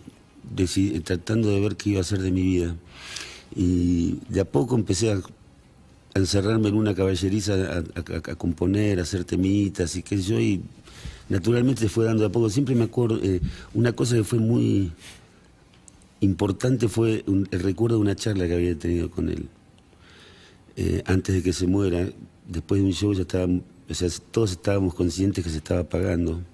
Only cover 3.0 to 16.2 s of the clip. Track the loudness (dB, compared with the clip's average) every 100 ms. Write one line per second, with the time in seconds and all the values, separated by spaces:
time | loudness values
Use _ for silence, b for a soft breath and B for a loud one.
3 | B B B B B -2 2 2 2 2
4 | 0 -2 -4 -2 0 0 0 0 0 0
5 | 0 -2 -4 -14 -20 -20 -20 -20 -20 -20
6 | -6 -2 2 2 2 2 2 2 0 2
7 | 0 0 0 0 0 0 0 -2 -6 -8
8 | -8 -8 -8 -6 -4 0 0 2 2 0
9 | -2 -4 -2 0 2 2 0 0 -4 -4
10 | -4 -4 0 0 0 -2 -4 -16 -20 B
11 | B B B -2 2 2 2 2 0 2
12 | 2 4 2 2 2 2 2 2 2 2
13 | 0 2 0 0 B B B 0 0 2
14 | 2 2 2 2 2 2 2 2 0 -4
15 | B B B B B _ -20 -20 -20 -20
16 | -20 -2